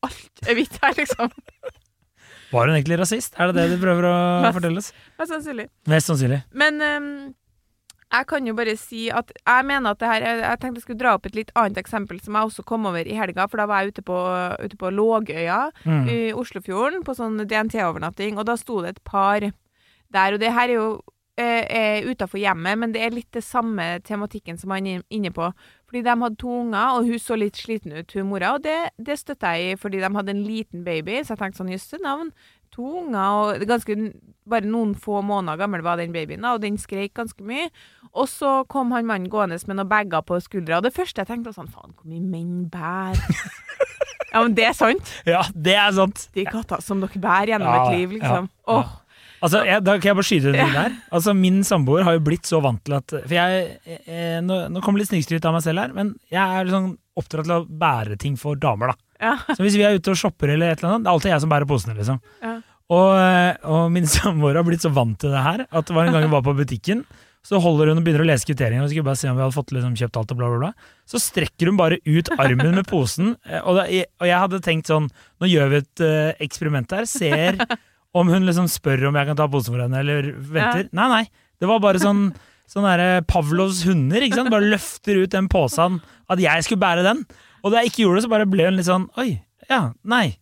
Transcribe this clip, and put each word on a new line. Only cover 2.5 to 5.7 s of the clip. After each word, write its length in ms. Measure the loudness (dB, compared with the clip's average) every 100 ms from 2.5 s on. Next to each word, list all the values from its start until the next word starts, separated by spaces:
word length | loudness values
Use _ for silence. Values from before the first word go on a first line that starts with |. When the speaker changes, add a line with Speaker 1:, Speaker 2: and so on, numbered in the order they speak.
Speaker 2:
Var 160 | 2 2
hun 60 | 2
egentlig 220 | 0 0
rasist? 360 | 0 -2 -6 -2
Er 80 | 0
det 120 | 2
det 140 | 2 2
du 20 |
prøver 240 | 2 2
å 120 | 2 2 2 2
Speaker 1:
Mest 120 | 2 2
Speaker 2:
fortelle 240 | -2 -2
oss? 80 | -6 -16 _ -10
Speaker 1:
mest 100 | -8
sannsynlig. 360 | -6 -8 -10 -12